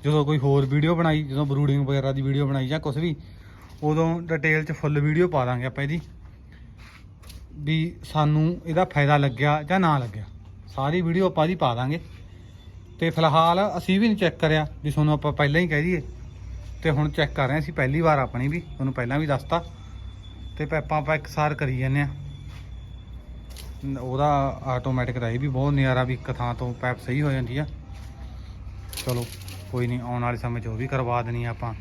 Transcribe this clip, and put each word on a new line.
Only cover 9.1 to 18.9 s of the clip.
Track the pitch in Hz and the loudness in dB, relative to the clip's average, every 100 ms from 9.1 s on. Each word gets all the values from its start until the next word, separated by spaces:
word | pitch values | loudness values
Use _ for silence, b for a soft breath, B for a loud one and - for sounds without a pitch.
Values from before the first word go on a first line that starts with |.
| 147 | 6
ਲੱਗਿਆ | 139 113 147 151 | 4 2 2 2
ਜਾਂ | 147 185 | 2 2
ਨਾ | 175 147 | 4 4
ਲੱਗਿਆ, | 117 107 101 - - - - | 0 -8 -12 -14 -18 -18 -12
ਸਾਰੀ | - 135 170 | -2 0 2
ਵੀਡੀਓ | 170 170 190 | 2 4 2
ਆਪਾਂ | - | 4
ਇਹਦੀ | 160 | 2
ਪਾ | 180 139 | 4 2
ਦਾਂਗੇ। | 117 127 165 - B B B B B B B - - | 2 0 -2 -6 B B B B B B B -20 -2
ਤੇ | 165 | 0
ਫਿਲਹਾਲ | 160 160 151 165 175 202 170 | 4 6 6 6 6 2 0
ਅਸੀਂ | - 190 | 2 4
ਵੀ | 226 | 4
ਨਹੀਂ | 208 | 4
ਚੈੱਕ | 175 - | 2 2
ਕਰਿਆ | 160 156 151 - | 2 2 0 -4
ਵੀ | 147 | -2
ਤੁਹਾਨੂੰ | 143 151 | 2 4
ਆਪਾਂ | 151 151 | 4 0
ਪਹਿਲਾਂ | 139 147 151 | 2 2 4
ਹੀ | 180 | 2
ਕਹਿ | 151 | 2
ਦਈਏ, | 165 175 131 - - - - - - - | 2 0 -4 -12 -16 -14 -12 -12 -12 -4
ਤੇ | 160 | 0
ਹੁਣ | 143 151 | 2 2
ਚੈੱਕ | 147 147 | 2 0
ਕਰ | - 131 | 2 0
ਰਹੇ | |
ਹਾਂ | 147 | 0
ਅਸੀਂ | 151 | -2
ਪਹਿਲੀ | 156 131 143 | -2 0 4
ਵਾਰ | 160 147 | 4 4
ਆਪਣੀ | 127 123 131 | 2 0 -2
ਵੀ, | 165 | -2
ਤੁਹਾਨੂੰ | 165 - 135 | -6 -4 -4